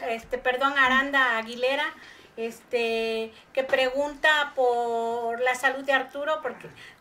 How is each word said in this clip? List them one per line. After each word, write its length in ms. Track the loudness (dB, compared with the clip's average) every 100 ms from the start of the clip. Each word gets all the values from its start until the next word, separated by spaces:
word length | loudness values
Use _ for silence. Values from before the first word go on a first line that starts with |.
| -6
este, 280 | -6 -6 -2
perdón, 360 | -2 0 2 4
Aranda 600 | 4 4 4 2 2 0
Aguilera, 480 | -4 -2 0 0 -2 -8 -18 -20 -18 -8
este, 920 | -8 -8 -6 -2 0 -2 -2 -4 -6 -12 -6
que 120 | -4
pregunta 880 | 0 2 2 0 -2 0 2 2 0 2
por 840 | 2 2 0 -2 -2 -4 -4 -2
la 140 | 0 0
salud 280 | 0 0
de 80 | 0
Arturo, 480 | 0 0 -6 -4 -2
porque 280 | -4 -10 -14 -20 -20 -10